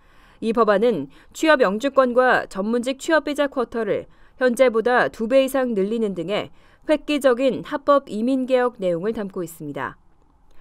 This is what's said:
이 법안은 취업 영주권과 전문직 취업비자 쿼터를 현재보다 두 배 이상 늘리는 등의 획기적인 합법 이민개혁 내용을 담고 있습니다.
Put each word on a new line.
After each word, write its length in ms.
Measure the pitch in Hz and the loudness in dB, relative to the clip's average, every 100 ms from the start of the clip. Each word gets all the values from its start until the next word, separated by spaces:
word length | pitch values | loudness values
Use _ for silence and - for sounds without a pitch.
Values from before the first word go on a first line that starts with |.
| _ _ _ _ | _ _ _ _
이 120 | 220 | -2
법안은 560 | 226 214 196 240 170 135 - - | 2 2 4 2 0 -6 -14 -20
취업 280 | - 311 294 | -2 2 4
영주권과 880 | 196 208 269 269 254 240 254 185 - | 2 0 0 2 2 4 4 2 0
전문직 540 | 190 208 240 247 269 | -6 -4 -2 -4 -6
취업비자 480 | - 311 302 285 285 | 0 0 0 -2 -2
쿼터를 580 | 277 233 233 208 131 - - - - | -4 -6 -4 -4 -4 -6 -18 -20 -2
현재보다 680 | 254 240 262 226 233 247 139 | 0 4 2 2 2 2 0
두 180 | - 220 | -2 2
배 180 | 269 | 2
이상 300 | 269 269 254 | 2 0 -2
늘리는 400 | 202 196 233 214 | -2 -2 -2 -4
등의 360 | 175 170 202 - - _ _ - | -4 -6 -6 -6 -14 _ _ -2
획기적인 760 | 302 302 294 269 240 269 - | -2 0 0 2 2 0 -2
합법 400 | - 294 196 185 277 | -6 -4 2 2 0
이민개혁 680 | 208 240 262 254 254 247 240 | -4 -2 -2 0 0 0 -2
내용을 340 | 185 165 202 | -4 -2 -4
담고 300 | 226 196 190 | -6 -8 -8
있습니다. 540 | 165 - 151 139 117 - _ _ _ _ _ - | -10 -10 -12 -8 -10 -10 _ _ _ _ _ -20